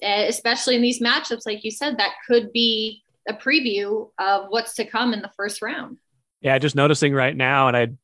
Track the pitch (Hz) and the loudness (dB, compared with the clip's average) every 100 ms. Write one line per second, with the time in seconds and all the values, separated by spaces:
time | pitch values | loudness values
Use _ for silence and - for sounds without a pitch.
0 | 202 202 214 240 233 233 - 247 240 240 | -2 0 0 0 -2 0 0 2 2 0
1 | 233 285 302 226 226 214 220 214 294 240 | 0 0 -2 -8 -6 -8 -8 -6 -4 -2
2 | 196 - - 240 214 240 233 220 220 214 | -2 -4 2 2 2 0 2 0 -4 -8
3 | _ _ - 214 262 311 247 202 202 214 | _ _ -10 -4 2 2 2 -2 -2 -4
4 | 220 - 190 196 196 220 220 - 220 220 | -6 -4 0 0 0 -4 -4 -6 -6 -2
5 | 247 214 202 - 202 - 220 320 - - | -2 -4 -8 -8 -8 -6 -8 -10 -12 -16
6 | _ _ _ _ 139 135 147 139 143 151 | _ _ _ _ 0 2 2 4 4 4
7 | 147 139 131 147 131 139 131 120 117 131 | 2 2 0 2 2 4 4 4 2 -2